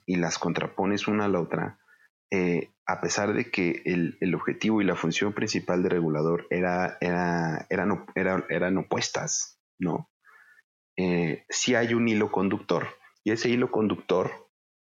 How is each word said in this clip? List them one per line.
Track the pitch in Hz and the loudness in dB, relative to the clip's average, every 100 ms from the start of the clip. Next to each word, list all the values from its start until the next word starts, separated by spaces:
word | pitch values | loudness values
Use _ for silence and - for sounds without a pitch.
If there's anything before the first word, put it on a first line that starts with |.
| - | -2
y | 90 | 0
las | 85 - | 0 0
contrapones | - - 82 - 95 101 - | -2 -2 -4 -2 0 0 0
una | 104 | 0
a | 104 | 2
la | 92 | 0
otra, | 82 87 92 - _ - _ _ _ | 0 -2 -4 -8 _ -20 _ _ _
eh, | 98 90 87 - _ - | 0 2 0 -2 _ -6
a | 92 | -2
pesar | 87 - 104 | -2 0 0
de | 113 123 | 0 -2
que | - 87 - | 0 0 0
el, | - 87 82 - | 0 0 0 0
el | 95 | 0
objetivo | 80 - - 107 110 | 0 -2 -2 0 2
y | |
la | 98 87 | 2 0
función | 82 82 101 | 0 0 0
principal | 104 110 - - 90 | 0 -2 -2 0 0
de | 92 | 2
regulador | 90 82 76 80 85 - | 2 2 2 0 0 -2
era, | 87 90 90 92 - | -2 0 0 -2 -2
era, | 90 87 87 85 82 80 - | -2 0 0 0 0 -4 -4
eran | 92 92 | 0 0
op-, | 90 - | -2 -4
era, | - 92 95 - | -2 0 0 0
eran | 82 90 95 | 0 0 0
opuestas, | - - - - 78 - - - _ _ | 0 -2 -2 -4 -4 -4 -6 -12 _ _
¿no? | - - 160 _ - - - - _ _ _ - | -4 -2 -6 _ -20 -20 -20 -20 _ _ _ -4
Eh, | 92 87 82 - - | 0 2 0 -2 -6
sí | - - | -4 2
hay | 120 117 | 2 2
un | 117 117 | 2 2
hilo | 107 107 | 2 2
conductor, | - 98 101 - 85 - - - _ | 2 0 0 0 -2 -2 -10 -20 _
y | 104 | -2
ese | 110 123 | 0 2
hilo | 120 120 | 2 2
conductor | 107 104 87 - 90 - - - _ _ _ _ _ | 2 0 0 0 0 0 -4 -18 _ _ _ _ _